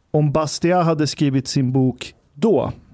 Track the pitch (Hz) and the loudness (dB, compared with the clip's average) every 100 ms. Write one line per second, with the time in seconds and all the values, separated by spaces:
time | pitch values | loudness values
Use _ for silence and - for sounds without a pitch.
0 | _ 151 151 151 151 - 170 180 165 160 | _ 0 0 0 -2 -2 0 2 2 0
1 | 147 - 147 135 131 143 127 135 131 123 | -2 0 0 0 -2 -2 0 2 0 -2
2 | - - _ 143 214 156 104 - - | -10 -18 _ -2 2 2 0 -6 -14